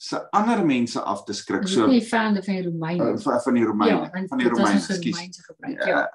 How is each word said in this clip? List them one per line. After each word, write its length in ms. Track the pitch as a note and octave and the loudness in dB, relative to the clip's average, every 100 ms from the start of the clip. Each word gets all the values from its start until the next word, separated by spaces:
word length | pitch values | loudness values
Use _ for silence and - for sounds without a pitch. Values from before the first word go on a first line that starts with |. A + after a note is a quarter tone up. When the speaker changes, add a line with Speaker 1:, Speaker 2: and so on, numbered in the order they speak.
Speaker 1:
se 160 | - C#3 - | -8 -8 -2
ander 340 | G3+ A3+ A3 E3+ | 0 2 2 2
mense 360 | B2+ A#2 - | 2 0 -2
af 240 | - G2+ - | -4 -6 -6
te 80 | |
skrik. 280 | G2+ - G2 | -10 -4 -2
Speaker 2:
Dis 120 | F#3 | 0
Speaker 1:
So, 120 | - - | 2 4
Speaker 2:
nie 120 | B3 | 4
die 80 | A3+ | 2
vyande 320 | A3+ A3 G3+ | 0 2 0
van 120 | F#3+ F#3+ | 0 -4
die 80 | |
Romeine. 400 | F3 E3 D#3+ F3+ F#3+ | -2 -4 -4 -2 -2
Speaker 1:
uh, 40 | G#3 | -2
van, 240 | D3 B2 | -2 0
van 120 | C3 | 2
die 120 | A#2+ A2 | 2 2
Romeine, 320 | G#2+ G#2 F#2 | 2 2 2
Speaker 2:
Ja, 120 | - | -2
want 160 | F#3 F#3+ | -8 -6
Speaker 1:
van 80 | B2+ | 0
die 100 | A#2+ | 0
Speaker 2:
dit 40 | |
was 80 | G#3 | 2
Speaker 1:
Romeine, 200 | G#3 G3+ | 4 2
Speaker 2:
ons 100 | - | 0
Speaker 1:
ekskuus. 240 | F#3 E3+ - | -4 -4 -6
Speaker 2:
Romeinse 280 | - - | -8 -16
gebruik, 340 | - - - - | -20 -14 -10 -4
Speaker 1:
Ja, 80 | - | 0
Speaker 2:
ja. 220 | - - | 0 -2